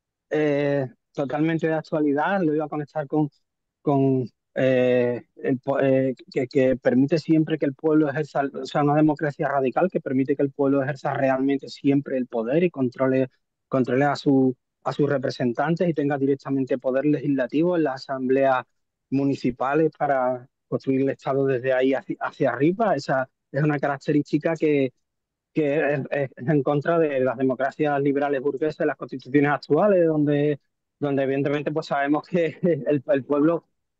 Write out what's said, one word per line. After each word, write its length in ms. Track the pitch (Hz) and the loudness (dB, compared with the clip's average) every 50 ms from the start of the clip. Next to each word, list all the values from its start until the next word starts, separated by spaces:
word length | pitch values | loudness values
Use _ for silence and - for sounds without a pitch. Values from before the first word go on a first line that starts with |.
| _ _ _ _ _ - | _ _ _ _ _ -4
eh, 580 | - 156 151 147 143 143 143 143 143 143 135 127 - _ _ _ _ | -2 0 0 0 0 0 0 0 0 0 -2 -4 -8 _ _ _ _
totalmente 540 | - 143 127 151 147 156 165 165 160 165 | -6 -6 -4 -2 -2 0 0 0 0 0
de 80 | 160 160 | 0 -2
actualidad, 680 | 156 151 - - 156 151 147 139 147 151 175 202 190 170 | -2 -4 -2 -2 0 0 0 0 0 0 0 0 0 0
lo 120 | 151 147 | 0 0
iba 100 | 156 151 | -2 -2
a 20 | 147 | -4
conectar 380 | 151 151 147 - - 156 147 | -6 -8 -8 -8 -6 -8 -6
con, 220 | - - 151 156 147 - _ _ _ _ _ _ _ _ _ - | -2 0 0 0 -2 -4 _ _ _ _ _ _ _ _ _ -2
con, 460 | 156 139 139 135 135 131 131 123 104 _ _ _ _ - | 0 2 2 4 2 2 0 -2 -4 _ _ _ _ -4
eh, 680 | - 135 131 131 123 127 127 123 123 123 120 120 113 - _ _ | 0 2 2 4 4 4 4 4 2 2 2 -2 -4 -8 _ _
el 220 | - 143 139 135 127 | -8 -4 -2 -2 -2
po-, 200 | - 139 139 135 | -2 -2 -2 0
eh, 340 | 139 135 135 131 131 131 123 - - - - | 2 2 4 2 2 0 -2 -6 -10 -8 -6
que, 140 | - - 127 | -4 -4 -2
que 280 | - 143 131 131 131 | 2 2 2 2 2
permite 420 | 123 - - 123 127 139 139 175 156 | 0 0 2 4 4 4 2 2 0
siempre 400 | - - 160 156 156 156 160 151 | 0 2 2 2 2 2 0 -2
que 80 | 160 | -2
el 80 | 147 135 | -2 -2
pueblo 340 | - - 160 151 156 156 143 | -2 0 2 2 2 2 0
ejerza, 320 | 131 156 151 - - 151 139 139 - | -2 -4 -6 -4 -4 -4 -4 -4 -6
o 140 | 143 135 | -8 -8
sea, 160 | - - 160 143 | -6 -2 0 2
una 120 | 143 143 | 2 4
democracia 520 | 151 156 156 147 - 165 147 - - 160 131 | 4 4 2 2 0 -2 -4 -4 -4 -4 -2
radical 400 | 139 139 135 127 - 143 170 190 | -2 0 0 0 0 0 0 0
que 100 | - 170 | 0 -4
permite 360 | - 147 131 131 135 131 143 | -4 -2 -2 0 0 0 0
que 60 | 139 143 | 0 -2
el 100 | 139 - | -2 0
pueblo 300 | - 139 135 139 139 135 | 0 0 2 2 0 0
ejerza 320 | 139 143 135 - 151 139 | -2 -4 -6 -6 -4 -2
realmente 540 | 139 135 135 131 131 135 139 139 135 - - | 0 0 0 0 0 0 0 -2 -2 -4 -8
siempre 480 | - - - 139 139 143 139 - 139 | -10 -2 0 2 2 2 0 -2 -4
el 100 | 131 123 | -4 -4
poder 380 | - - 117 110 117 135 165 180 | -4 -4 -4 -2 0 0 2 2
y 60 | 175 | 0
controle, 580 | - 135 131 120 - - 131 131 131 131 131 127 _ _ _ _ _ _ _ - | 0 -2 -4 -4 -2 -2 0 0 2 0 0 -2 _ _ _ _ _ _ _ -4
controle 360 | - 131 123 131 123 131 143 | -2 0 0 0 0 0 2
a 120 | 143 135 | 0 0
su, 400 | - - 147 139 135 131 131 127 - _ _ _ _ - | 0 0 2 4 4 4 2 0 -4 _ _ _ _ -8
a 80 | 127 131 | -6 -2
sus 160 | - 147 143 | 0 0 0
representantes 800 | 143 131 127 127 - - 135 120 113 - 147 156 170 160 190 175 | 0 -2 -2 -4 -4 -2 -2 -2 -2 -2 -2 0 0 0 0 0
y 60 | 156 | 0
tenga 240 | 156 143 143 151 139 | 0 -2 -2 -2 0
directamente 600 | 135 135 143 139 - 143 135 135 131 127 139 127 | 0 0 0 -2 -4 -4 -4 -2 -2 -2 -2 -2
poder 280 | - 131 127 135 139 | -2 -2 -2 0 0
legislativo 680 | 151 147 143 - 147 139 131 127 117 - 143 165 180 180 | 0 0 0 0 -2 -2 -2 -2 -2 0 0 0 0 0
en 80 | 165 156 | 0 0
las 180 | 143 131 131 - | -2 -4 -6 -8
asambleas 600 | - 135 131 131 127 131 135 135 135 131 127 120 _ _ _ _ _ _ _ _ _ | -8 -8 -4 -2 0 2 2 4 2 2 0 -2 _ _ _ _ _ _ _ _ _
municipales 800 | 135 135 139 139 135 - - 131 123 - 127 131 143 156 160 156 - | -2 0 0 0 -2 -2 -2 -4 -4 -2 -2 0 0 2 0 0 0
para 520 | - 151 143 135 131 127 127 127 123 123 - _ _ _ - | -2 -2 0 0 0 0 -2 -2 -4 -8 -16 _ _ _ -8
construir 320 | 143 123 - 139 135 131 135 | -8 -6 -2 -2 0 0 0
el 80 | 135 | -2
Estado 360 | 123 - - 147 135 139 139 | -2 -4 -6 -4 -2 0 0
desde 260 | 135 135 120 123 131 131 | 0 -2 -2 -2 0 0
ahí 220 | 127 131 135 135 | 2 2 2 0
hacia, 220 | 127 - - - - | 0 -4 -6 -8 -8
hacia 300 | 127 127 - - 151 127 | -8 -8 -4 -2 -2 0
arriba. 440 | 120 120 139 165 190 196 226 202 165 | 0 2 2 2 2 2 0 0 0
Esa 340 | 139 - - 143 131 127 - _ _ _ _ | -2 -2 -2 -2 -2 -4 -4 _ _ _ _
es 120 | - 139 151 | -4 -2 0
una 160 | 151 147 147 | 0 0 0
característica 760 | 147 143 143 139 - - 147 147 143 - - 147 - 170 165 | -2 -4 -4 -4 -2 -2 0 0 0 0 -2 -2 0 -2 -2
que, 360 | 156 165 151 147 143 135 127 - _ _ _ _ _ _ _ _ _ _ _ - | 0 0 0 2 2 0 -2 -4 _ _ _ _ _ _ _ _ _ _ _ -4
que 420 | 165 151 143 139 160 156 143 147 | -2 0 0 0 0 0 0 -2
es, 60 | 143 123 - | -2 -4 -4
es 200 | - 143 139 127 - - 120 127 | -4 -4 -4 -4 -8 -6 -2 0
en 140 | 151 147 131 | 0 2 2
contra 360 | 147 147 147 135 - 170 170 | 0 0 0 0 0 2 2
de 220 | 160 147 143 131 | 2 0 0 0
las 160 | 127 131 117 | 0 0 0
democracias 640 | 120 131 131 127 113 131 135 - - 151 147 147 139 | 0 -2 -2 0 0 -2 -4 -2 -2 -2 0 0 0
liberales 400 | 143 147 135 139 143 143 143 135 | 0 0 0 0 -2 -2 -2 -2
burguesas, 460 | 127 143 131 131 156 156 147 - 165 | -2 -4 -2 -2 -2 -4 -2 -2 -2
las 100 | 151 135 | -4 -4
constituciones 540 | - 143 131 - 131 - 131 131 147 143 147 143 | -6 -10 -12 -12 -14 -6 0 2 2 2 2 0
actuales, 540 | 131 - - 139 156 196 214 196 180 170 | -2 -2 0 0 2 4 4 4 4 4
donde, 540 | 160 156 151 147 147 147 143 147 151 147 143 _ _ _ _ _ _ _ - | 2 2 2 0 2 2 2 0 0 -2 -4 _ _ _ _ _ _ _ -6
donde 240 | 143 143 139 139 135 | -4 -2 -2 -2 -2
evidentemente 480 | 131 139 139 139 143 143 151 147 165 151 | -2 -2 -2 -2 -2 -2 -4 -4 -4 -6
pues 140 | 160 151 | -6 -4
sabemos 400 | - 156 143 139 139 151 147 - | -4 -4 -2 0 0 -2 -2 -2
que 320 | - 175 185 165 156 143 - | -2 -2 0 0 -2 -2 -2
<laughs> 260 | - 175 160 139 123 | 0 0 0 0 0
el, 160 | - 151 143 - | 0 -2 0 0
el 180 | - 147 139 123 | 0 0 0 0
pueblo, 420 | - 147 147 147 160 170 156 - _ _ _ _ _ _ _ | 0 0 2 2 2 2 0 -4 _ _ _ _ _ _ _